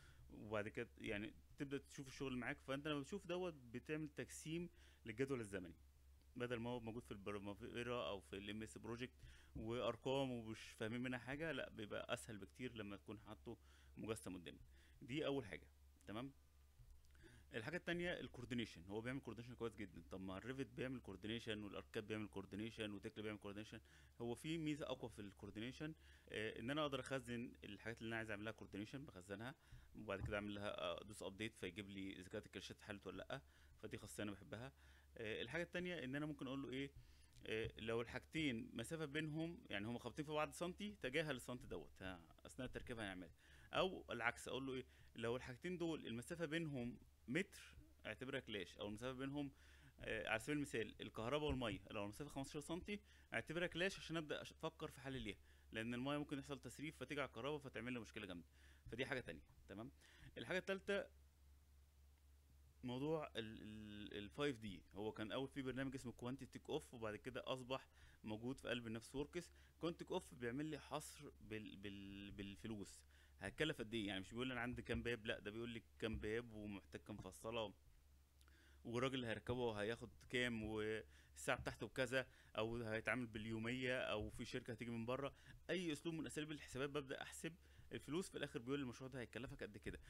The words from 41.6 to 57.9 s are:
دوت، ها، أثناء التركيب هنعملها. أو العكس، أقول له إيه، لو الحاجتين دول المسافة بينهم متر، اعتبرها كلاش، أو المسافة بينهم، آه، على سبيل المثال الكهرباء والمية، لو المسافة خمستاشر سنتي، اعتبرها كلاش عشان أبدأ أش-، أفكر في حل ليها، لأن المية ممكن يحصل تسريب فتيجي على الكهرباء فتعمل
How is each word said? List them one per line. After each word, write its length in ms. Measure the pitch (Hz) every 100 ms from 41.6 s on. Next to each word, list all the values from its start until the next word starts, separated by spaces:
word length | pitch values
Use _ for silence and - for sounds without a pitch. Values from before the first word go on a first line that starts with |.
| -
دوت، 340 | 90 - -
ها، 200 | 95 92 80 - -
أثناء 220 | - 127
التركيب 320 | 123 104 117
هنعملها. 360 | 101 92 87 - - - -
أو 320 | 143 185 - -
العكس، 360 | 117 113 - -
أقول 200 | 123 135
له 60 |
إيه، 120 | 131 - - - -
لو 200 | 113 123
الحاجتين 420 | 127 123 180 180
دول 300 | 170 156 -
المسافة 380 | 117 120 170 165
بينهم 540 | 160 160 139 120 - - - -
متر، 480 | 143 - - - - - - 110
اعتبرها 340 | 107 131 139
كلاش، 380 | - 104 87 -
أو 100 | 104
المسافة 300 | 107 127 127
بينهم، 340 | 139 143 143 - - - 139 -
آه، 300 | - 110 -
على 100 | 113
سبيل 180 | 139 151
المثال 440 | 139 120 104 -
الكهرباء 480 | 107 - 113 147 147
والمية، 300 | 131 120 95 -
لو 120 | 107
المسافة 260 | 101 104 143
خمستاشر 300 | 139 135 156
سنتي، 400 | 143 170 190 202 - - -
اعتبرها 340 | 117 - 160 175
كلاش 320 | 165 190 185
عشان 180 | - 165
أبدأ 240 | 147 139
أش-، 100 | -
أفكر 360 | - 160 - 156
في 120 | 131
حل 220 | 135 131
ليها، 160 | 110 95 - - -
لأن 220 | 110 113
المية 240 | 120 135 147
ممكن 220 | 147 139
يحصل 200 | 139 135
تسريب 340 | 127 - 147
فتيجي 280 | - 127 147
على 60 | 131
الكهرباء 320 | 110 131 151
فتعمل 340 | 139 107 120